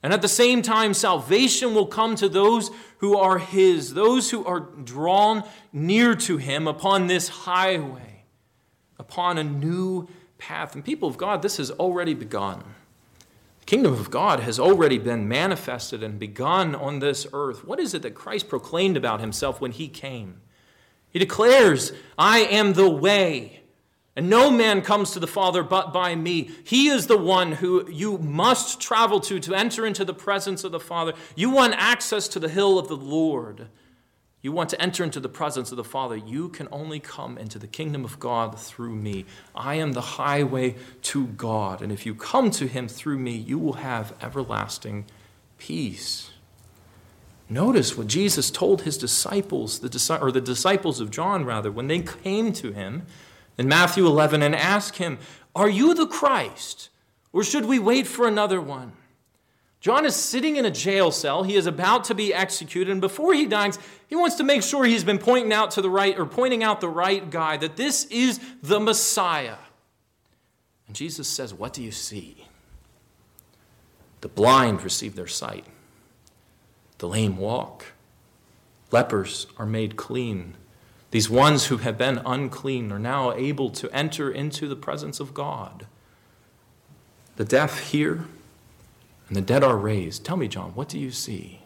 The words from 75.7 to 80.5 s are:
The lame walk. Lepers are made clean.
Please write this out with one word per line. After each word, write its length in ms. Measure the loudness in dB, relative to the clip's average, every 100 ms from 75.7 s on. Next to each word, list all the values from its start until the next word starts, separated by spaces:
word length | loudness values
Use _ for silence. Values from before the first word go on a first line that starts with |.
| -20 _ _ _ _ _ _ _ _ _ _ _ _
The 120 | -6
lame 280 | -2 -2 -2
walk. 560 | -4 -4 -6 -14 -20 -20 _ _ _ _ _ _ _ _ _
Lepers 560 | 2 2 -2 -4 -8 -12 -8
are 80 | -4
made 300 | -2 -4 -6
clean. 600 | -8 -6 -4 -6 -8